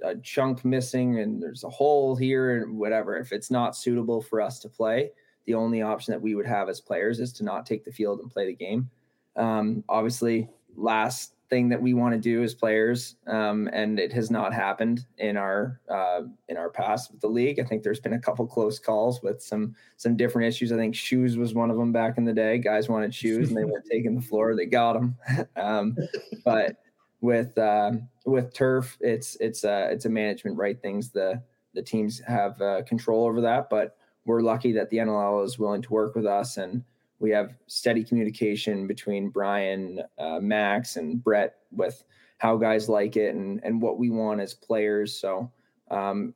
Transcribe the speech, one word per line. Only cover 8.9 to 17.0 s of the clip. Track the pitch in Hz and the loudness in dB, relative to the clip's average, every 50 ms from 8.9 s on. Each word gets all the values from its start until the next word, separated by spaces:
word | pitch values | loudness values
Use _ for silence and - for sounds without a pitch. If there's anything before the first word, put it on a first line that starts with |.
| _ _ _ _ _ _ _ _ - | _ _ _ _ _ _ _ _ -4
Um, | - 113 113 110 107 107 107 113 107 - - | -2 0 0 2 2 0 0 0 -2 -2 0
obviously, | 101 110 110 117 123 - 120 117 113 113 113 - - _ _ _ - | 0 2 2 0 0 0 0 2 2 2 0 -2 -8 _ _ _ -10
last | - 101 113 113 110 107 123 127 - - - _ _ _ - | -4 0 2 2 2 2 0 -2 -6 -10 -12 _ _ _ 0
thing | 127 123 123 120 | 2 2 4 4
that | 123 - 123 | 2 2 2
we | 127 123 | 2 4
wanna | 120 120 120 117 110 | 4 4 2 2 2
do | 107 120 117 117 120 | 2 2 2 2 2
as | 113 120 | 0 0
players, | - 117 110 107 110 110 117 123 123 - - - _ - | 0 2 4 4 4 4 4 2 0 -4 -10 -14 _ -8
um, | - 110 110 107 104 104 107 104 - - | -4 -2 0 0 0 0 0 -2 0 0
and | 104 107 107 107 104 | 0 0 0 0 0
it | 90 - 120 | 0 0 0
has | 120 110 113 | -2 0 0
not | 117 107 104 95 - | 0 0 0 0 0
happened | 113 98 98 98 - 113 117 120 120 127 - _ - | 0 0 0 0 0 0 0 0 -2 -4 -10 _ -4
in | 107 107 101 | -4 -2 -2
our, | 101 98 98 95 123 127 135 127 - _ - | 0 0 0 0 0 0 -2 -6 -10 _ -4
uh, | 101 98 92 90 90 87 82 - - _ _ - | -2 -2 0 0 0 -2 -4 -8 -14 _ _ -10
in | 87 | -8
our | 85 82 87 | -6 -6 -6
past | - - 95 107 107 127 | -4 -4 -2 -2 -2 -4